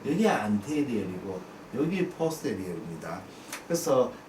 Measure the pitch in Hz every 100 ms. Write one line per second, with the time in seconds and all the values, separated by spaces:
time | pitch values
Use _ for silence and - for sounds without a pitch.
0 | 139 180 220 - 107 104 143 151 135 107
1 | 95 90 98 92 - - - 127 165 185
2 | 170 - 160 - 131 95 92 82 82 82
3 | 82 87 - - - - - 170 160 127
4 | 117 -